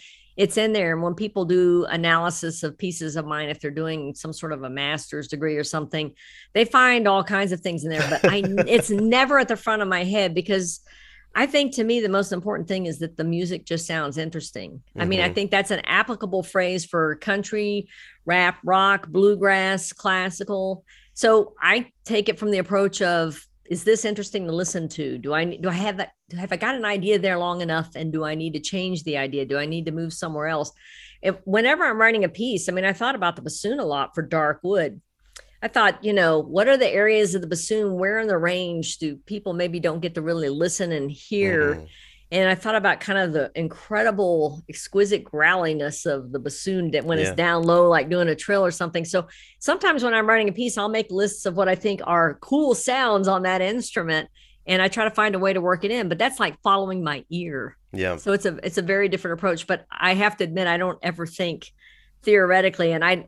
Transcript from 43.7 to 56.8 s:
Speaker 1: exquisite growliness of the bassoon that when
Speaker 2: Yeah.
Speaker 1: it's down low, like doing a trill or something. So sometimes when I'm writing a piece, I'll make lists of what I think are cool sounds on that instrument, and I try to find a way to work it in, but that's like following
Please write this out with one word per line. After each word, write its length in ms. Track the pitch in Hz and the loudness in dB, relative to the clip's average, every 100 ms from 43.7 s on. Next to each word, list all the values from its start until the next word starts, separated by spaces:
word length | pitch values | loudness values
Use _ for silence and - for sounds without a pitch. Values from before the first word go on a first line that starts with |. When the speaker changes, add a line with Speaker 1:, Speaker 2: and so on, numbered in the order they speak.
| - - 214 226 202 185 165 151 147 - | -8 -6 0 0 2 2 2 0 -2 -14
Speaker 1:
exquisite 520 | 147 - 196 202 208 | -16 -2 0 2 0
growliness 800 | - 151 156 185 160 156 143 147 165 | -2 2 2 4 0 -2 -4 -4 -4
of 260 | 139 127 | -4 -6
the 80 | 135 | -8
bassoon 520 | 143 - 196 190 170 | -8 -6 -4 -2 0
that 120 | 147 | -2
when 160 | 151 160 | 0 0
Speaker 2:
Yeah. 60 | 185 | 0
Speaker 1:
it's 100 | - | 2
down 280 | 170 170 | 2 2
low, 260 | 170 175 175 | 4 6 8
like 200 | 165 143 | 6 2
doing 200 | 175 170 | 0 0
a 60 | 151 | -2
trill 300 | - 202 185 | 0 2 2
or 60 | |
something. 320 | 170 170 170 | 0 -4 -4
So 240 | 165 190 175 - - _ | -2 -2 -4 -12 -20 _
sometimes 420 | - 359 392 302 | -2 2 2 2
when 120 | 240 | 2
I'm 120 | 226 214 | 2 4
writing 220 | 226 208 | 4 2
a 60 | |
piece, 240 | 185 247 214 | -2 -4 -2
I'll 100 | 208 | -2
make 240 | 220 214 | -2 -2
lists 340 | 185 208 202 196 | -2 -2 -2 -2
of 120 | 175 | 2
what 100 | 185 | 2
I 80 | 185 | 2
think 240 | 214 196 - | 0 -2 0
are 320 | 170 165 143 | 2 2 0
cool 320 | - 285 294 | -2 2 2
sounds 540 | 233 - 254 247 208 190 | 2 0 0 2 2 2
on 160 | 190 | 2
that 160 | 185 185 | 2 0
instrument, 680 | 185 233 - - 165 156 - _ _ _ - | 0 -2 -4 -4 -2 -2 -4 _ _ _ -2
and 160 | 185 | 0
I 60 | 190 | 2
try 160 | 226 | 0
to 80 | 214 | 0
find 240 | 220 214 190 | 2 0 2
a 40 | |
way 120 | 190 | 0
to 80 | 185 | 2
work 240 | 175 180 | 0 0
it 80 | 202 | -2
in, 160 | 240 190 | -2 -2
but 100 | 170 | 0
that's 220 | 240 269 | 0 0
like 160 | 190 147 | -4 0
following 400 | 214 196 | 2 2